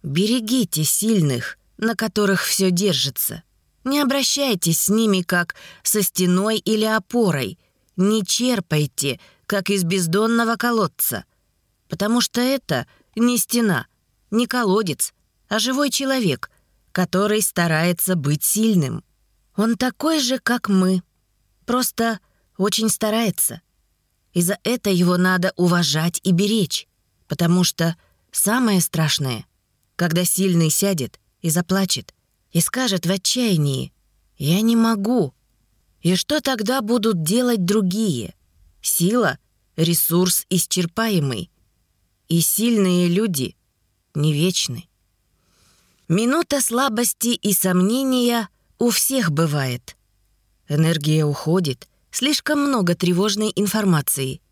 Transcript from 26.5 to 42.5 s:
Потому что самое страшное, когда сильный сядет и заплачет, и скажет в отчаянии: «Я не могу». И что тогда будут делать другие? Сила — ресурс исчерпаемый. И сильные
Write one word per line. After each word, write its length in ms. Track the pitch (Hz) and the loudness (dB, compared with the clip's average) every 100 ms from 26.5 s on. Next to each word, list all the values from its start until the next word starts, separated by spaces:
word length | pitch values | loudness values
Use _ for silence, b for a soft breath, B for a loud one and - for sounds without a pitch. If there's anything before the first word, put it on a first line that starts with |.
| 220 185 - - _ _ _ _ | 0 -2 -4 -10 _ _ _ _
Потому 380 | 143 170 180 | -2 0 2
что 320 | 180 - 165 165 _ _ _ | 2 0 -2 -2 _ _ _
самое 500 | - 202 240 240 190 | -4 0 2 2 2
страшное, 640 | - 160 156 - 135 113 - _ _ _ _ - | 0 -2 -2 0 -4 -6 -10 _ _ _ _ -4
когда 300 | 175 165 180 | -2 0 0
сильный 420 | - 190 170 160 | 0 2 2 2
сядет 500 | - 196 175 123 - _ _ | 2 0 -2 -4 -10 _ _
и 80 | 170 | -2
заплачет, 640 | 165 175 190 190 - - _ _ _ _ | -2 0 0 0 -4 -8 _ _ _ _
и 100 | 165 | -2
скажет 460 | - 254 262 190 170 | -2 -2 -2 -2 -2
в 40 | |
отчаянии: 800 | 196 - 254 233 170 143 131 127 _ _ _ _ _ | -2 -2 -2 0 2 0 -2 -6 _ _ _ _ _
«Я 240 | 139 180 | 0 2
не 120 | 226 | 2
могу». 580 | 233 226 220 202 247 143 _ _ _ _ _ _ _ | 4 2 0 0 0 0 _ _ _ _ _ _ _
И 160 | 165 180 | 0 0
что 240 | - 302 | 0 -2
тогда 400 | 277 247 214 262 | -2 -2 -2 -2
будут 420 | 214 240 220 185 | 0 0 2 0
делать 420 | 156 226 247 226 | 0 2 2 0
другие? 720 | 175 208 190 196 220 127 104 - _ _ _ _ | 2 2 2 0 -2 -2 -6 -14 _ _ _ _
Сила — 560 | - - 175 247 185 135 _ _ _ - | -4 0 2 2 0 -2 _ _ _ -2
ресурс 680 | 160 165 - 170 185 - - | 0 0 2 2 2 -2 -2
исчерпаемый. 1040 | 180 - - 170 - 226 196 139 113 - _ _ _ _ _ _ _ _ | -2 0 -2 -2 -2 0 0 0 -4 -10 _ _ _ _ _ _ _ _
И 140 | 165 | 0
сильные 640 | 160 | 0